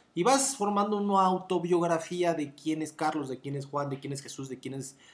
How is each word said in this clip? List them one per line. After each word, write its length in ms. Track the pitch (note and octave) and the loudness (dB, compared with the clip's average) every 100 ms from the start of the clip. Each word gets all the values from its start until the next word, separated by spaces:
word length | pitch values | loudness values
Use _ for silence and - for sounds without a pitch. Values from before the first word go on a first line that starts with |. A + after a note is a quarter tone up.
| _ | _
y 100 | - | 0
vas 300 | F3+ C4+ C4+ - | 4 4 4 0
formando 400 | G3+ G3+ G#3 G#3 | 0 2 2 0
una 260 | G3+ G3 | 2 4
autobiografía 1080 | F#3+ F#3 F3+ F3+ E3+ F3 E3+ E3 E3 F3 F3 | 4 2 0 0 2 2 4 2 0 0 2
de 200 | D#3+ C#3 | 2 -2
quién 280 | - D#3 D#3 | -6 -4 -2
es 100 | D3+ | -4
Carlos, 380 | - D#3 D#3 C3 | -2 0 0 -4
de 100 | B2+ | -6
quién 160 | C#3 C#3 | -6 -6
es 80 | |
Juan, 240 | C3+ C#3+ C#3+ | -4 -4 -4
de 120 | C3+ | -4
quién 120 | C#3 | -6
es 80 | C#3 | -8
Jesús, 300 | - - C3+ | -10 -10 -10
de 80 | C3 | -8
quién 160 | B2+ | -8
es... 200 | C3+ B2+ - - | -8 -10 -12 -20